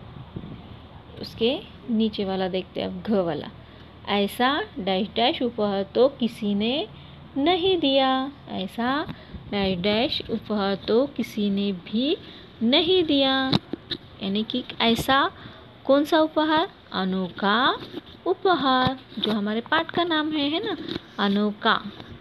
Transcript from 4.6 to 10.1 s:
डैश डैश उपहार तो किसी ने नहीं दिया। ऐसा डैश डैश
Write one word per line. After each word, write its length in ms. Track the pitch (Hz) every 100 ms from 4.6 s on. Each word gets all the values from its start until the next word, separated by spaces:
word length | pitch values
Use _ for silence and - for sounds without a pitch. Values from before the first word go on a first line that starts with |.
| 427 277
डैश 300 | 190 190 202
डैश 340 | - 240 240
उपहार 400 | 247 233 208 196
तो 260 | 196 220 262
किसी 460 | 269 226 - 208
ने 340 | 202 220 277 415 - - - - -
नहीं 420 | 294 359 381 359
दिया। 540 | 285 269 262 262 269 285 -
ऐसा 680 | 196 190 - 240 277 370 - - - -
डैश 280 | 202 196 185
डैश 440 | 202 214 285